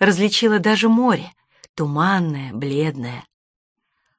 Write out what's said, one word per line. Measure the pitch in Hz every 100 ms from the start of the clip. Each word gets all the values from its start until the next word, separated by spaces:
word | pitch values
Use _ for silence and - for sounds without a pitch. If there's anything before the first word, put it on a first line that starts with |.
различила | 196 180 208 - 226 208
даже | 208 214 226
море, | 226 247 165 - _ _ _ -
туманное, | - 151 147 180 196 165 143 135
бледное. | 107 139 139 156 139 123 123 - _ _ _ _ _ _ _ _